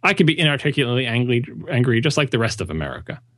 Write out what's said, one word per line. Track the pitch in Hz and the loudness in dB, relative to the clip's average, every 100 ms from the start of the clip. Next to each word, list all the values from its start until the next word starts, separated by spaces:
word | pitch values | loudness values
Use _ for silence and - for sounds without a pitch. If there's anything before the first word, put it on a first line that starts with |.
I | 180 | 0
can | 202 165 | 4 4
be | 165 | 4
inarticulately | 156 139 151 143 123 123 123 | 0 2 -2 0 0 0 0
angry, | 117 123 120 120 - - | 0 2 0 0 -10 -4
angry | - 123 113 | 0 2 2
just | 147 143 | 2 0
like | 139 | 0
the | 120 | 0
rest | 113 - | -2 -2
of | 85 | -6
America. | 80 71 62 - - _ | -6 -6 -8 -12 -14 _